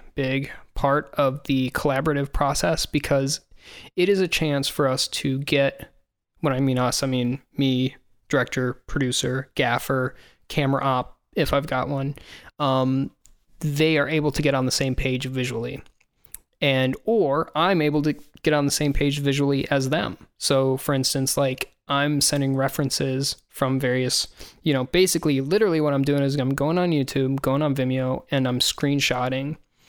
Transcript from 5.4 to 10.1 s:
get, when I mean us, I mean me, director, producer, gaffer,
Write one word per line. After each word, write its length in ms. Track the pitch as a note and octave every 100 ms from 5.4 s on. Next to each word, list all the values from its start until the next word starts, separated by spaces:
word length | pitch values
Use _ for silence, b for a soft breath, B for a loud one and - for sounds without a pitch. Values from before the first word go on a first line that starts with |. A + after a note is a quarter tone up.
get, 500 | C#3 C#3+ C#3 - - _ _ _ _ _
when 120 | D#3
I 80 | C3
mean 180 | C3+ B2+
us, 240 | B2 -
I 40 | C3+
mean 340 | B2+ A#2+ C3 _ -
me, 400 | C3+ B2+ C3 - _ _ -
director, 460 | C#3 A#2+ - B2+ A#2 -
producer, 640 | C#3+ B2+ B2 C3 C3 C3+
gaffer, 600 | - B2 A#2 - C3+ B2+